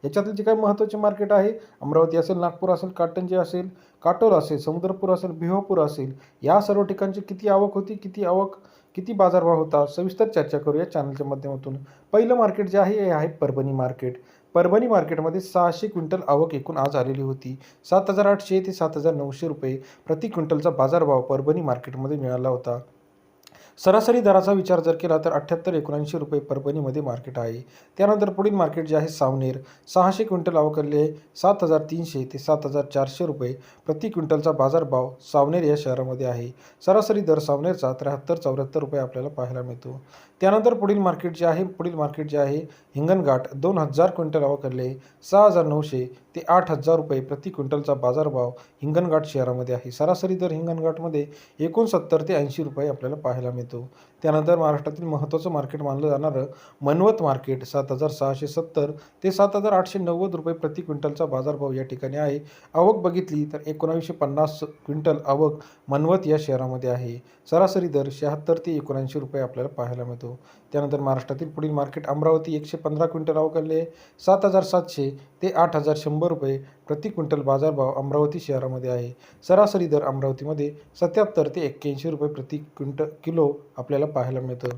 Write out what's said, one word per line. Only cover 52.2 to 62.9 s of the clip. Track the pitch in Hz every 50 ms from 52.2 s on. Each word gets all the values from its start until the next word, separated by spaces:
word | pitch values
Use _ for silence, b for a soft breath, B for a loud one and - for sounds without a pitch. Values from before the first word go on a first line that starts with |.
ते | 156 156 190
ऐंशी | 156 143 139 135 - 160
रुपये | 147 135 - 139 147
आपल्याला | 135 135 - 127 143
पाहायला | 151 151 131 123 123 123 123
मिळतो. | 123 123 120 120 - 120 120 131 b b b b b b
त्यानंतर | - 156 151 156 156 156 175
महाराष्ट्रातील | 170 165 151 151 147 147 151 151 151 170
महत्त्वाचं | 165 156 143 139 151 151 160 156 185
मार्केट | 170 147 139 131 - 151
मानलं | 147 143 135 135 147 151
जाणारं | 143 139 147 156 143 131 131 - B B B B B B
मनवत | 143 143 147 165 185 214 220 220
मार्केट, | 175 151 135 127 - - 135 127 127
सात | - - 143 135 135
हजार | 139 127 151 151
सहाशे | 151 - 143 135 135 135 147 143
सत्तर | - - 165 165 - - 143 147 147 147 B B B B -
ते | 190
सात | 190 190 202 202 196
हजार | 208 202 214
आठशे | 202 185 185 - - 202
नव्वद | 185 170 170 170 190 196 175
रुपये | 165 156 165 165
प्रति | 165 - 156 151 185
क्विंटलचा | 170 - 151 143 139 151 147 - 170
बाजारभाव | 139 135 131 131 147 151 135 143 139
या | 131 131 131
ठिकाणी | 131 131 127 - 131 135 143
आहे. | 151 147 143 147 147 B B B B B _
आवक | 156 175 196